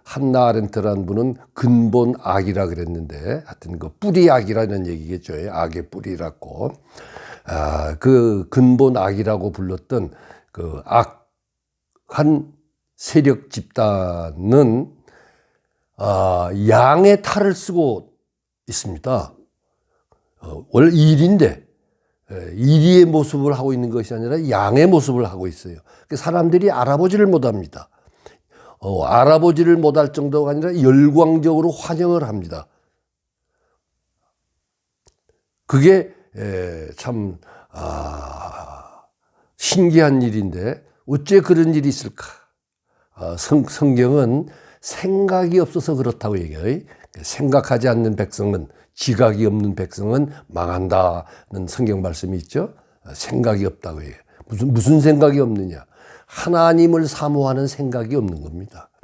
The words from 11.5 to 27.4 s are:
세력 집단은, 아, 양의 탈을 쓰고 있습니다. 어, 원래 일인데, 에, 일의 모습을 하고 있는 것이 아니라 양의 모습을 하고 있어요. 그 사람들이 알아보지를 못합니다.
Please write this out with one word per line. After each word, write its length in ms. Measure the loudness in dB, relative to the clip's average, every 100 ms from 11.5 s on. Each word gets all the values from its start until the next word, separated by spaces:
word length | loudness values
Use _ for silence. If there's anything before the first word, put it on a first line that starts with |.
| _ _ _ _ _ -10 -2 0 0 -4 _ _ _ _ _
세력 480 | -2 2 2 0 -4
집단은, 1400 | -16 -10 -2 -2 0 -4 -6 -10 -6 2 4 4 2 -4 _ _ _ _ _ _ _ _ _ _ -8
아, 540 | -2 0 0 0 -2 -2 2
양의 540 | 4 6 6 6 6
탈을 320 | 2 -2 0
쓰고 580 | -2 -4 -2 0 -2 -8 _ _ _ _ _ -12
있습니다. 640 | -10 -10 -10 -4 -4 -6 _ _ _ _ _ _ _ _ _ _ _
어, 240 | -18 -16 -2
원래 240 | 4 6
일인데, 720 | 6 4 6 4 4 2 0 _ _ _ _ _ _ -20
에, 220 | -16 -14
일의 520 | -2 2 4 6 6 6
모습을 480 | 4 0 -2 -2
하고 180 | -2 -2
있는 160 | -2 -2
것이 240 | -4 -6
아니라 380 | -6 -6 -4 -2
양의 360 | 0 2 4 6
모습을 380 | 4 2 -2
하고 220 | -2 -6 -10
있어요. 320 | -10 -16 -20 _ _ -12
그 80 | -8
사람들이 540 | -4 0 2 4 2
알아보지를 560 | 0 0 2 2 2 4
못합니다. 640 | 4